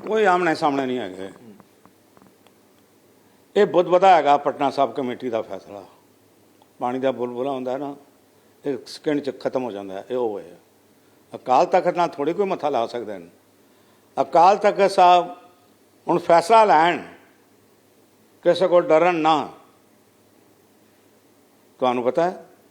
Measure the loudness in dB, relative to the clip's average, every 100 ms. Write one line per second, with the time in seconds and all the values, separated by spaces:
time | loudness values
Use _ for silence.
0 | -6 0 2 2 0 0 -2 -2 -4 -6
1 | -8 -12 -16 -18 -20 -20 _ _ _ _
2 | _ _ _ _ _ _ _ _ _ _
3 | _ _ _ _ _ 0 2 2 2 4
4 | 6 6 4 2 0 -4 -4 -2 -2 -2
5 | -8 -8 -6 -6 -6 -12 -16 -18 -20 _
6 | _ _ _ _ _ _ _ _ -6 -2
7 | -4 -4 -6 -6 -6 -6 -6 -8 -8 -14
8 | _ _ _ _ _ _ -8 -8 -12 -8
9 | -4 -4 -4 -8 -6 -6 -6 -10 -12 -14
10 | -8 -4 -4 -6 -14 -20 _ _ _ _
11 | _ _ _ -14 0 0 2 2 0 -2
12 | -4 -2 -4 -2 -4 -4 -4 -2 -4 -6
13 | -10 -12 -16 _ _ _ _ _ _ _
14 | _ -6 0 4 4 4 0 2 0 4
15 | 6 6 2 -12 -20 _ _ _ _ _
16 | -4 -2 2 2 6 4 6 4 2 0
17 | -10 -20 _ _ _ _ _ _ _ _
18 | _ _ _ _ 0 0 2 2 4 2
19 | 2 0 0 0 -2 -14 _ _ _ _
20 | _ _ _ _ _ _ _ _ _ _
21 | _ _ _ _ _ _ _ _ -2 0
22 | -2 -2 -4 -6 -20 _ _